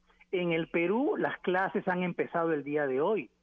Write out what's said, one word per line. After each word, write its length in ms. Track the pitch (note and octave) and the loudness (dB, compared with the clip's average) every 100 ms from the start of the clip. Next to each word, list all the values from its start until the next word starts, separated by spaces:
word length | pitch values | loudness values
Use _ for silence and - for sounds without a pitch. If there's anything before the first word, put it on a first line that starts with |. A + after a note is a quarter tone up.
| _ _ _ | _ _ _
En 200 | F3+ F3 | -2 0
el 160 | E3 D#3+ | 0 0
Perú 480 | F3 F3 A3+ D4+ B3+ | 0 2 2 0 0
las 220 | D#3+ - | -2 -2
clases 460 | - F3+ F#3+ G3+ F#3 | -2 0 0 -2 -2
han 160 | F3+ | -2
empezado 500 | F3+ E3 B2+ E3+ E3 | -2 -2 -2 0 0
el 120 | D3+ | -2
día 220 | C#3 D3 C#3+ | -2 -2 0
de 140 | C3 | 0
hoy, 300 | F3 G#3 A2+ _ | 0 0 -4 _